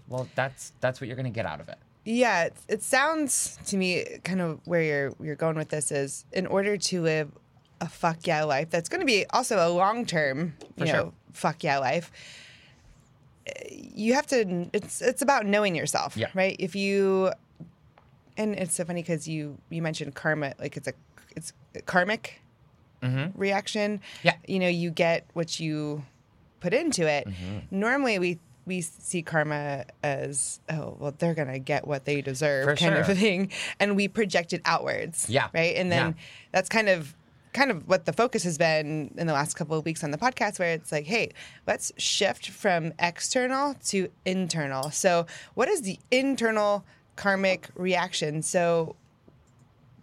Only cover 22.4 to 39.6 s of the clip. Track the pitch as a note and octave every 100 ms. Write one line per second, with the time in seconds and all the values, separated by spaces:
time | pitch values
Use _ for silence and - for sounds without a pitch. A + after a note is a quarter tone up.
22.4 | _ _ _ _ _ - B2+ C3 D#3 G3
23.4 | G3 G3 G3+ G#3+ G#3 G#3 - - E3+ D#3+
24.4 | - F#3+ F3+ F3 E3+ D#3+ E3+ E3+ - E3+
25.4 | D#3+ - D#3+ D3+ D3+ D3 C3+ _ _ _
26.4 | _ _ F3 B3+ E4 G#3+ D#3 D3 G#2 F2+
27.4 | F#2 G#2 - F#3+ A3 C4+ C4 G3+ F3 E3
28.4 | _ - - F#3 E3 - - F3+ D#3 D#3+
29.4 | D3+ D3 D3 C#3 - - D3 C#3 C3+ C#3+
30.4 | - - - D#3+ - - C#3+ C#3+ E3+ D#3+
31.4 | C3+ C3+ C3+ D3 - C#3 C3 C#3+ C3+ C3
32.4 | D3+ C#3 C3+ D3 E3+ D#3+ - F#3+ G#3+ F#3+
33.4 | F#3+ - - - G3+ G3+ G3 G#3+ G#3+ F3
34.4 | E3+ F3 - E3+ C#3 A2 D#3+ - - B2+
35.4 | A2 E3 E3+ D#3 F#3 E3+ C3 D#3+ - -
36.4 | - F3+ F#3+ A3 G#3+ F3+ D3+ - _ _
37.4 | _ A3 C4+ F3 - F#3 F3 D#3 B3 A3
38.4 | F3 D3+ E3 D#3 D3+ D#3 C#3+ - E3 C#3+
39.4 | D3+ -